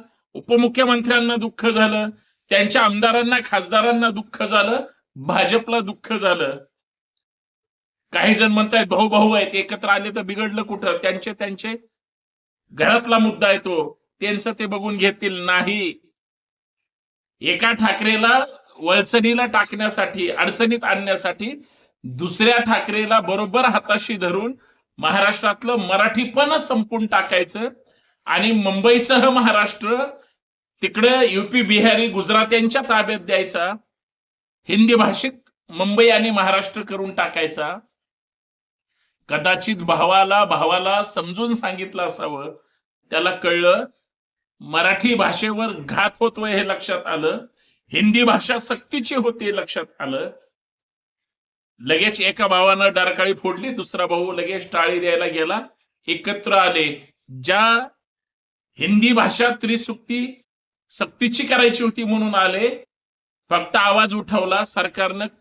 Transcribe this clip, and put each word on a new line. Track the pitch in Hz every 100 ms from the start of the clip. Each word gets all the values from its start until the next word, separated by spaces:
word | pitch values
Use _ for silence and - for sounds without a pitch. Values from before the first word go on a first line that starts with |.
| - _ _
उपमुख्यमंत्र्यांना | - - 240 240 247 254 240 233 247 233 240
दुःख | 226 - 226
झालं, | 220 214 214 214 214 _ _ -
त्यांच्या | 196 214 254
आमदारांना, | 220 208 226 233 240 247 233
खासदारांना | 202 180 214 233 233 233
दुःख | 208 214 -
झालं, | 214 208 202 254 254 _ _ 139
भाजपला | 143 180 180 226 226 233
दुःख | 196 - -
झालं. | 214 196 175 139 139 - _ _ _ _ _ _ _ _ _ _ _ _ _ _
काही | 175 190 214
जण | 220
म्हणतायत | 214 214 233 196
भाऊ | 185 214
भाऊ | 208 214
आहेत, | 208 190 190
एकत्र | 196 208 202
आले | 202 208 214
तर |
बिघडलं | 190 202 214 214
कुठं? | 214 196 196 170
त्यांचे, | 190 185 -
त्यांचे | - 202 190 220 226 _ _ _ _ _ _ _ _ _
घरातला | 131 156 233 240 226
मुद्दा | 220 - 202
आहे | 196
तो, | 190 170 147 - _ -
त्यांचं | 202 208 226 220
ते | 214
बघून | 202 208 202
घेतील. | 196 202 202 185 180
नाही, | 180 180 208 180 - _ _ _ _ _ _ _ _ _ _ _ _ _ _
एका | 147 180 226
ठाकरेला | 220 214 196 214 220 233 254 285 - _ -
वळचणीला | 160 196 202 233 220 240 247
टाकण्यासाठी, | 214 208 202 214 208 185 180 175
अडचणीत | - 202 - 233 233
आणण्यासाठी | - 196 196 190 185 175 214 294 - _ _ _
दुसऱ्या | 127 127 175 - 220 240
ठाकरेला | 226 208 - 214 214 226
बरोबर | 180 196 208 226 254
हाताशी | 202 - 208 - 214
धरून | 180 185 226 262 _ _ _ -
महाराष्ट्रातलं | 151 196 202 208 220 202 233 240
मराठीपण | 180 196 220 220 240 247 294 311
संपून | - 226 214 233 220
टाकायचं | 202 190 185 175 214 240 - _ _ _ _ -
आणि | 170 214
मुंबईसह | 226 196 196 226 240 240 254 262
महाराष्ट्र | 254 226 208 208 - 214 247 277 - _ _ _ _ _ _
तिकडं | - 214 240 254
युपी, | 240 185 208 247
बिहारी, | 208 214 226 214 233
गुजरात्यांच्या | 190 190 214 214 226 226 269 254
ताब्यात | 220 214 214
द्यायचा, | 175 185 185 175 180 220 _ _ _ _ _ _ _ _ -
हिंदी | 202 226 233
भाषिक | 208 - 262 - _ _ -
मुंबई | 170 196 208 233
आणि | 214 220
महाराष्ट्र | 208 190 196 196 214
करून | 196 196 196 185
टाकायचा. | 165 165 160 160 151 190 - _ _ _ _ _ _ _ _ _ _ _ _ _ -
कदाचित | 151 180 185 220 196
भावाला, | 170 160 170 190 196 202 202
भावाला | 151 160 180 190 202
समजून | 202 - 170 180 240
सांगितलं | 226 - 185 190 190 175
असावं, | 170 156 143 147 - _ _ _ _ _
त्याला | 160 180 180
कळलं, | 180 175 175 208 262 _ _ _ _ _ _ _
मराठी | 147 160 185 190 247 226
भाषेवर | 170 - 214 214 220
घात | 170 143 - 208 -
होतोय | 226 214 214
हे | 202 196
लक्षात | 190 - 180 -
आलं, | 160 156 214 - _ _ _ _
हिंदी | 156 208 233
भाषा | 233 190 - 240
सक्तीची | - 240 - 294 226 269
होते | 233 233 208 202
लक्षात | 180 180 160 -
आलं. | 139 135 175 - _ _ _ _ _ _ _ _ _ _ _ _ _ _
लगेच | 123 160 208 214
एका | 190 - 202
भावानं | 185 190 196 196
डरकाळी | 185 180 180 190
फोडली, | 190 185 175 262
दुसरा | - 170 180 175
भाऊ | 175 185
लगेच | 175 170 190 175
टाळी | 175 170 175
द्यायला | 175 170 170
गेला, | 160 160 208 262 _ _ _ -
एकत्र | 165 202 202 208
आले. | 196 180 165 151 143 - _ - 131
ज्या | 127 196 226 233 262 _ _ _ _ _ _ _ _ -
हिंदी | 165 208 233
भाषा | 233 190 - 240 -
त्रिसुक्ती | 220 233 233 220 - 240 254 - _ _ _ _ _
सक्तीची | - 196 - 240 240 240
करायची | 254 240 233
होती | 233 220
म्हणून | 220 214 214 202
आले, | 185 190 233 - - _ _ _ _ _ -
फक्त | 170 165 220
आवाज | 202 202 214
उठवला, | 208 190 208 185 196
सरकारनं | 208 - 185 - 190 190 214 -